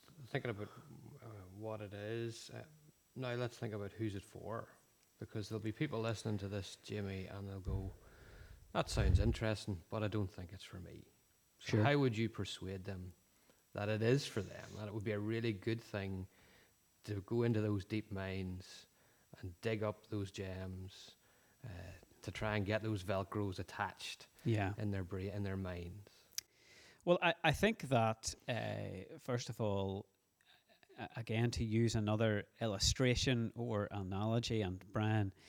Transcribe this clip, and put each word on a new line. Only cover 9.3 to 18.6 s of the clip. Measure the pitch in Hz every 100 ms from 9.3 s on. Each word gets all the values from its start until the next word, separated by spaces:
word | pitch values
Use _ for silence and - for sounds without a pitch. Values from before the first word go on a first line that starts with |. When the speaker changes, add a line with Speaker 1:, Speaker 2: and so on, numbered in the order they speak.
| - 110 104 - 90 -
Speaker 1:
but | 110
I | 107
don't | 107 95
think | - 87
it's | 95
for | - 95
me." | 87 - - _ _ _ _ _
So | -
Speaker 2:
Sure. | 110
Speaker 1:
how | 120 147
would | 135 107
you | 113
persuade | - 98 - 92 95
them | 87 92 92 - _ _ _ _ _
that | 98 104
it | 107
is | 113 139 -
for | 113
them, | 92 - - 95
that | 107
it |
would | 107
be | 104
a | 104
really | 107 113 117
good | 101 113 117
thing | - 104 98 95 92 _ - - - _ _ _
to | - 101 92
go | 120
into | 117 107
those | 107 101
deep | - 110 -
mines | 98 95 95 92 92